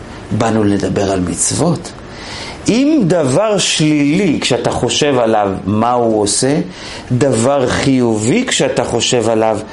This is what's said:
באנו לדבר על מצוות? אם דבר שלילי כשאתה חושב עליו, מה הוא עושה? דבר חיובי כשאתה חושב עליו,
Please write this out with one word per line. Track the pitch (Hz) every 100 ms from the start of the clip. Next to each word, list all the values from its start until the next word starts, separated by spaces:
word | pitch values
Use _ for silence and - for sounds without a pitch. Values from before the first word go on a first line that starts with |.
| - - - 110
באנו | 113 113
לדבר | 101 101 95 98 98
על | 95
מצוות? | 90 - - 107 160 151 - - - - - - - - -
אם | 220 285 320 175
דבר | 180 135 143 220 196
שלילי | - - 156 151 143 170 196 110
כשאתה | - 123 123
חושב | - 123 - 147 127
עליו, | 113 110 101 90 95
מה | 107 120
הוא | 123 117 107
עושה? | 101 - 131 160 180 - - - -
דבר | 123 139 113 120 143 123
חיובי | - 139 131 120 107 110 208 -
כשאתה | - 135 131
חושב | 117 120 - 123 110
עליו, | 110 110 104 -